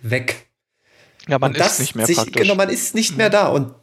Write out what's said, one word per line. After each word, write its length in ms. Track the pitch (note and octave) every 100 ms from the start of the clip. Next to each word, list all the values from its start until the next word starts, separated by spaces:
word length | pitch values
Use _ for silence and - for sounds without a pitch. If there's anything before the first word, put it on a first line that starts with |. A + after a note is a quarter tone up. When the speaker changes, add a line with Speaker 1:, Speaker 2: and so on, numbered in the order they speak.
Speaker 1:
weg. 460 | A2+ B2+ B2 - _ _ _ _ _ _ _ _ -
Speaker 2:
Ja, 120 | C3+
man 140 | C3
Speaker 1:
Und 40 | C#3
Speaker 2:
ist 80 | F#3+
Speaker 1:
das 140 | -
Speaker 2:
nicht 160 | C3+ A#2
mehr 100 | A2+
Speaker 1:
sich, 120 | E3+
Speaker 2:
praktisch. 220 | - -
Speaker 1:
genau, 100 | G3
man 160 | G3 G3
ist 240 | B3 -
nicht 240 | A3 A3 E3
mehr 120 | G#3+
Speaker 2:
Mhm. 20 |
Speaker 1:
da. 160 | G3+ E3+
Und 260 | C#3+ B2 -